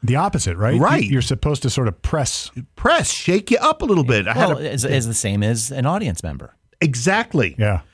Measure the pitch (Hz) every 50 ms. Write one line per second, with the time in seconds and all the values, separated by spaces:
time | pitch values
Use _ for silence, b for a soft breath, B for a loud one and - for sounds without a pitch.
0 | - 110 123 147 185 202 - 131 - 95 85 90 107 117 123 120 156 233 320 330
1 | - 196 139 127 - - 135 - - 151 147 - - 123 - 139 123 110 92 -
2 | - - - 156 127 - - - - - - 127 - - _ - - 254 339 320
3 | - - - - - 170 180 208 208 - 233 - - 311 - - - 247 196 165
4 | 131 123 120 104 92 101 113 - 226 180 147 - 156 - 135 127 120 - 143 131
5 | 113 113 110 - - 101 101 101 104 110 120 113 113 131 139 135 123 147 180 -
6 | - 120 82 - - 80 71 65 - - _ _ _ _ _ _ 165 147 123 120
7 | 120 180 196 220 233 - - 151 107 82 - - 107 104 95 85 b b